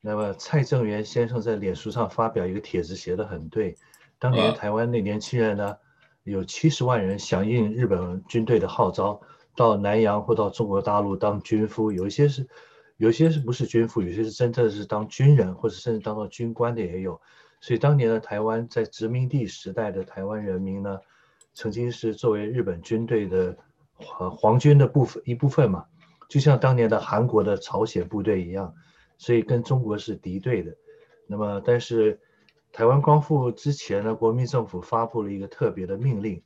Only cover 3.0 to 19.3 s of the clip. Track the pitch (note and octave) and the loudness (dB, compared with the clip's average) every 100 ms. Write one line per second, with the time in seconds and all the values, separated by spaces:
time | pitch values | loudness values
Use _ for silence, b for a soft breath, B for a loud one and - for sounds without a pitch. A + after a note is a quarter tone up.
3 | - F#2 F2+ F2 D#2 A2 G2 - b b | -6 -6 -4 -8 -6 -4 -4 -4 b b
4 | b _ B2 B2 F#2 - G#2 G#2+ A#2 A#2+ | b _ 0 2 2 0 -2 0 0 0
5 | G2 G#2+ - B2 A2 G2+ G2+ G#2 b b | -2 -4 -4 0 0 0 -4 -6 b b
6 | b b - G2 F2 - D#3+ C#3 B2 A#2+ | b b -6 -6 -6 2 2 2 0 2
7 | F#2+ G2+ - F#2 G#2 A#2+ G#2+ A2+ A#2 F#2 | 0 -4 -2 0 2 2 0 0 0 0
8 | F2+ F2+ - A#2+ A2+ A2+ F#2 - G2 F#2 | -2 -8 -4 -2 2 2 2 0 0 2
9 | G2+ G#2 B B B - A#2 G2+ G2+ A2 | -2 -4 B B B 2 4 4 2 4
10 | A2 G#2 - A2 G2+ - G#2+ G2 G2+ G#2 | 4 2 0 0 0 -2 -2 0 0 0
11 | G2+ F#2+ G#2+ G2+ - G#2+ G#2+ - G#2+ F#2+ | 0 0 0 -2 -2 0 0 0 -2 0
12 | F#2+ A#2+ D3 C3+ B2+ B B B B _ | -4 2 2 2 -8 B B B B _
13 | A2 A2+ D#3+ D#3 A#2+ A#2+ A#2+ A#2 A2+ - | 2 4 4 2 -2 -4 0 0 0 -2
14 | F2+ F2+ A2 G#2 A#2+ A#2 A#2 G2+ G2+ G#2+ | -4 -2 -4 -2 -2 2 0 0 -6 -6
15 | G#2+ - C3+ C#3+ F#2 F#2 A2+ - A#2+ A2 | -6 4 6 6 4 -2 -4 -4 -4 -4
16 | G#2+ G#2+ G2+ - A#2 A2+ A#2+ A#2 F#2 F#2 | -4 -8 -8 -6 -8 -2 -2 -2 -6 -6
17 | F#2+ E2 b b b b - A#2 C#3+ D3 | -8 -10 b b b b -4 0 4 4
18 | A#2 A2+ - G#2 G#2+ A2+ A#2 A#2+ A2 - | 4 0 -2 -4 -2 -2 -4 -4 -4 -4
19 | A2 B2 B2+ | -4 -2 -2